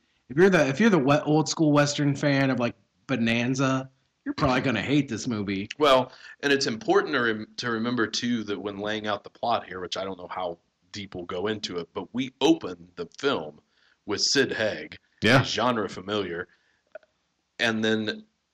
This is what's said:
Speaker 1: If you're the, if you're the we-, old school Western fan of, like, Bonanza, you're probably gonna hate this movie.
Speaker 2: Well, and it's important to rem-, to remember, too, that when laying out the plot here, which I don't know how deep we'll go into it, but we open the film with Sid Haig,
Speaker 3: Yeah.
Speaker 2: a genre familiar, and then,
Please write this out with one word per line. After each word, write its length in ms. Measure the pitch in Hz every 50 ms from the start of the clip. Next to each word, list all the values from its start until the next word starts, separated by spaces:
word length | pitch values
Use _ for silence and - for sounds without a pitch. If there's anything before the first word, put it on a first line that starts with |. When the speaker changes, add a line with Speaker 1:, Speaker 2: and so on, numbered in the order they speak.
| _ _ _ _ _ -
Speaker 1:
If 60 | 131
you're 120 | 151 190 202
the, 180 | 185 160 143
if 120 | 135 135 -
you're 100 | 220 233
the 100 | 190 156
we-, 160 | 123 139 143 147
old 280 | - 147 151 156 147 -
school 220 | - - 160 151
Western 440 | 143 147 143 139 - - 143 143 139
fan 340 | - 156 143 139 135 139 135
of, 80 | 127 117
like, 160 | 120 117 - _ _ _ _ _ _
Bonanza, 840 | - 131 113 113 113 113 120 120 123 131 127 139 131 131 131 135 - _ _ _ _ _ _ _
you're 80 | 277 -
probably 260 | - 151 135 127 135
gonna 200 | 107 131 110 101
hate 260 | - 117 143 147 135 131
this 180 | 113 98 -
movie. 420 | 131 113 104 98 101 98 95 104 - - -
Speaker 2:
Well, 320 | 151 139 131 131 127 127 - - - - - _
and 100 | - 143 139
it's 140 | 131 -
important 460 | 139 113 110 - 165 185 - 190 160 147
to 80 | 127
rem-, 260 | 120 113 107 107 107 - _
to 140 | - 123 120
remember, 340 | 117 110 113 123 123 117 107
too, 360 | 104 - - 123 120 120 113 104
that 160 | 101 101 92
when 160 | 98 104 98
laying 300 | 98 104 107 107 107 104
out 160 | 107 101 101 -
the 60 | -
plot 360 | - _ - 120 113 101 -
here, 140 | 90 92 92
which 160 | 90 85 -
I 60 | 92 98
don't 160 | 98 92 90
know 80 | 90 85
how 280 | - 92 92 87 85 - _ _ _ _ _ _
deep 240 | - 107 101 95 -
we'll 80 | 90 85
go 220 | 87 92 90 98
into 300 | 107 107 107 - - 90
it, 100 | 87 82 - _
but 200 | 101 92 - -
we 200 | 123 135 127 - _
open 480 | 135 160 165 - - - - 87 85 92 _
the 100 | - 87 - -
film 420 | - 139 143 123 87 78 76 76 - _ _ _ _ _ _ _ _ _
with 120 | 101 98 90
Sid 320 | - - - 139 127 -
Haig, 460 | 98 104 110 101 87 76 76 - - - _ _ _ _
Speaker 3:
Yeah. 200 | - 110 127 131
Speaker 2:
a 40 | 127
genre 420 | - - 104 117 127 120 110 98
familiar, 640 | - - 98 90 98 107 104 95 87 85 85 - - _ _ _ _ _ _ _ _ - - - _ _ _ _ _ _ _ _ _ _ -
and 260 | 120 113 110 110 110
then, 400 | 110 110 110 107 107 - - - _ _ _ _ _